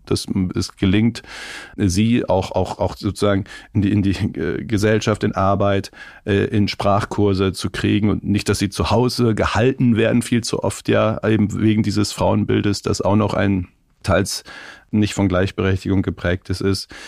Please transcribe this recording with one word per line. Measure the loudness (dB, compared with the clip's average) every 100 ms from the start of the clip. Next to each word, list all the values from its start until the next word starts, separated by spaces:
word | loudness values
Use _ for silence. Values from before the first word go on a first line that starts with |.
| -4
Das, | -4 -2 -2 -2 -2
es | -6 0
gelingt, | 2 4 2 0 -10 -16 -16 -16 -12 -2
sie | 0 2 2 2 2
auch, | 0 0
auch, | -2 -2 -2
auch | -4 -4
sozusagen | -6 -2 0 0 -2 -12 -6
in | 0
die, | 2
in | 2
die, | 2
äh, | 0 -4 -4 -4 -6 -4
Gesellschaft, | 0 2 2 0 0
in | -2 0
Arbeit, | 0 2 2 0 -4 -12 -20 -10 -2
äh, | 0 2
in | 0 0
Sprachkurse | 0 0 0 0 0 0 2 0
zu | -2 -6
kriegen | -2 0 2 2
und | 0 0
nicht, | -2 0
dass | 0
sie | -2
zu | -2 0
Hause | 2 0 2 0 2
gehalten | 0 2 2 2 2 4
werden, | 2 2
viel | 0 -2
zu | -2 -4
oft | -4 -4 0
ja | 2 2 0 0
eben | 2 2 2
wegen | 2 2
dieses | 2 0 -2
Frauenbildes, | 0 0 2 0 0 0 -2
das | -2 -2
auch | 2 2
noch | 2
ein | 0 0 0 -4 _ _ _
teils | 0 2 2 -4 -10 -18 -20 -20 _
nicht | 0 0
von | 2 2
Gleichberechtigung | 2 0 0 0 0 0 0
geprägtes | 0 -2 -2 -2 -4 -2
ist. | 0 -2 -4 -16